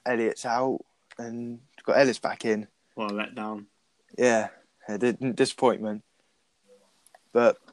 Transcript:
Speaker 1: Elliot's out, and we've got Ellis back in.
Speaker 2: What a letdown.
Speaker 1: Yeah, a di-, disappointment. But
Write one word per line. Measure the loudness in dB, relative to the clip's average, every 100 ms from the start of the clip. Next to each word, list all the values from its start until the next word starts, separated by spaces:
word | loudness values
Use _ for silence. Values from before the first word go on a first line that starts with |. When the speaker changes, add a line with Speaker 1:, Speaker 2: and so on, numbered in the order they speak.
Speaker 1:
Elliot's | 0 0 0 -2
out, | -2 0 0 -2 -8 _ _ -12
and | -10 -8 -10
we've | -12 _ -10 0
got | 4
Ellis | 4 2
back | -6 -4
in. | -2 -2 -4 _ _
Speaker 2:
What | -8 -6
a |
letdown. | -6 -8 -8 -10 -10 -14 _ _ _ _ 0
Speaker 1:
Yeah, | 2 2 0 -10 _ _ -8
a | -2
di-, | 0 0 -4
disappointment. | 0 -2 2 2 2 -4 -8 _ _ _ _ _ _ _ _ _ _ _ _ _
But | 4 4 4 -8